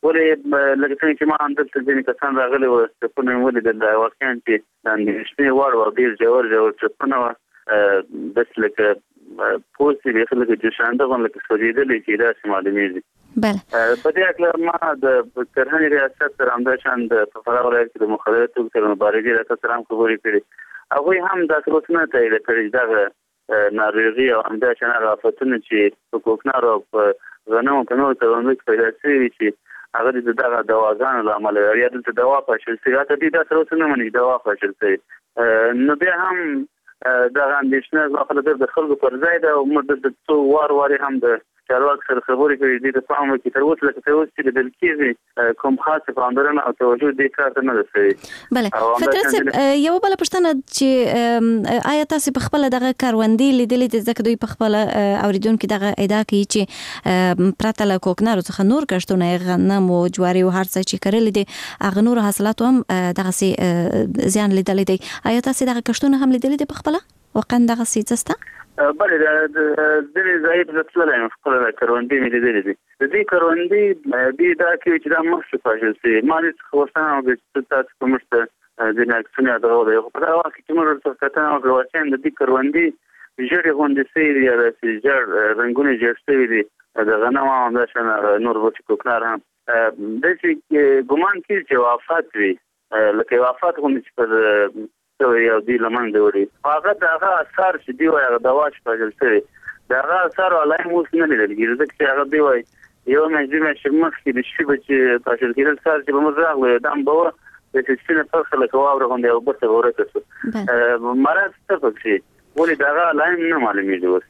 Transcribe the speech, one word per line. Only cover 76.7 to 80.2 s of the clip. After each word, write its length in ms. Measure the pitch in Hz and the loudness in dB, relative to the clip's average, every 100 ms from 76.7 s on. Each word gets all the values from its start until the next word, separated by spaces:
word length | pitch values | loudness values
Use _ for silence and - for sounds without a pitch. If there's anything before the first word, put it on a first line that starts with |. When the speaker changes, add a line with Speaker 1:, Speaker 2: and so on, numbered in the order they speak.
| 143 | -2
Speaker 1:
غوښتنه 320 | 143 - 156 | 0 -2 -2
وکړه 220 | 143 131 123 | -2 -2 -4
چې 60 | _ | _
ته، 80 | 143 127 | -8 -2
تاسو 200 | 139 131 _ | -4 -4 _
که 60 | 131 | -2
موږ 100 | 131 _ | -2 _
ته، 100 | 117 117 _ _ - | -2 -2 _ _ -6
اه، 120 | 110 | -2
ځینې 220 | 110 120 | 0 0
عکسونه 360 | 117 110 - 131 | 0 -4 -2 0
یا 60 | 117 | 2
دغه 200 | 117 117 | 2 2
ولرئ. 240 | 110 110 | 2 0
خو 80 | 117 | -2
په 100 | |
دغه 160 | - | -6